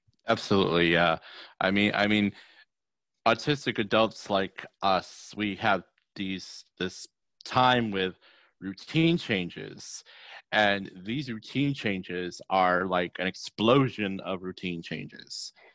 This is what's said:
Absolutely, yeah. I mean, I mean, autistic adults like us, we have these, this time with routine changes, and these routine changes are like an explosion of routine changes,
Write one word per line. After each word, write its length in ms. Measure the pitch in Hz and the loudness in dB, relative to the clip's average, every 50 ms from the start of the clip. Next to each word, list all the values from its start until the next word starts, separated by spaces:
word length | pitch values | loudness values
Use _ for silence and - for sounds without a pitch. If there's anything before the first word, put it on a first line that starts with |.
| _ _ _ _ _ - | _ _ _ _ _ 0
Absolutely, 640 | 113 113 - - 104 98 95 - 80 87 87 82 | 0 0 0 2 4 4 4 4 4 4 4 6
yeah. 280 | 85 85 87 85 80 - - - - - - - - - | 6 6 4 4 2 0 -4 -10 -20 -20 -20 -12 -4 -2
I 100 | - 95 | 0 2
mean, 200 | 98 101 104 104 - | 2 4 2 2 2
I 140 | 98 104 104 | 2 2 2
mean, 260 | 107 107 104 98 - - - - _ - - _ _ _ _ _ _ _ _ _ _ _ - 113 | 4 4 2 2 0 -4 -14 -20 _ -20 -20 _ _ _ _ _ _ _ _ _ _ _ 2 2
autistic 500 | 117 117 - 151 147 143 - 127 113 - | 2 2 0 -2 -4 -2 -2 -4 -2 -2
adults 500 | 107 98 117 110 113 104 - - - - | -2 2 2 2 2 2 0 -6 -6 -2
like 360 | 101 95 95 92 - - - - _ _ | -2 0 -2 -2 -6 -12 -18 -18 _ _
us, 520 | - 98 95 90 - - - - - - - 104 | 0 2 2 2 0 -4 -12 -18 -18 -12 -6 -4
we 180 | 107 104 95 - | -4 -4 -2 0
have 260 | 113 110 98 90 85 _ _ _ _ _ - | 0 2 2 0 -2 _ _ _ _ _ -10
these, 500 | - 98 95 95 87 - - - - - _ _ - | -8 -6 -6 -6 -8 -10 -12 -16 -18 -20 _ _ -8
this 280 | 90 92 - - - - _ _ _ _ _ - - | -6 -6 -8 -10 -16 -18 _ _ _ _ _ -20 -12
time 460 | - - 131 127 127 127 120 117 110 | -4 0 2 4 4 4 2 0 0
with 280 | 98 95 92 92 90 _ _ _ _ _ _ _ _ _ | -2 -2 -2 -2 -4 _ _ _ _ _ _ _ _ _
routine 580 | 95 98 95 - - - - 160 160 165 170 - | -10 -10 -10 -10 -10 -4 0 2 4 4 2 2
changes, 840 | - - 110 95 90 82 - - - - - - - - - - - - - - - - - - - _ | 0 -2 -2 -2 -2 -4 -8 -10 -12 -12 -14 -16 -16 -16 -16 -18 -18 -20 -20 -20 -20 -20 -20 -20 -10 _
and 400 | - 107 107 101 101 101 98 - - 92 90 | 2 2 4 4 2 0 -2 -8 -12 -12 -8
these 260 | 104 120 147 147 123 | -6 -6 -6 -6 -6
routine 440 | 113 110 - - - 127 143 143 139 | -8 -10 -10 -6 -2 0 0 0 0
changes 680 | - - 110 98 92 90 - 87 90 90 87 - - - - | -2 -2 -2 -2 -4 -4 -6 -6 -6 -6 -6 -8 -10 -6 0
are 360 | 95 95 92 90 90 87 95 | 2 4 4 6 4 2 2
like 320 | 95 92 90 87 85 - - | 2 0 0 0 -2 -4 -4
an 80 | 90 92 | -4 -4
explosion 920 | - - - - - - 104 113 127 143 135 120 - - 104 98 95 98 | -4 -6 -10 -10 -4 0 4 4 4 4 4 2 -2 -4 -6 -4 -6 -6
of 220 | - 87 95 87 92 | -6 -6 -8 -6 -6
routine 380 | 92 92 - - 92 87 85 | -10 -10 -8 -8 -8 -8 -8
changes, 720 | 85 - 82 - 95 - - - - - - - - - - _ - - _ | -8 -10 -10 -10 -10 -12 -16 -20 -18 -16 -14 -14 -14 -14 -16 _ -20 -20 _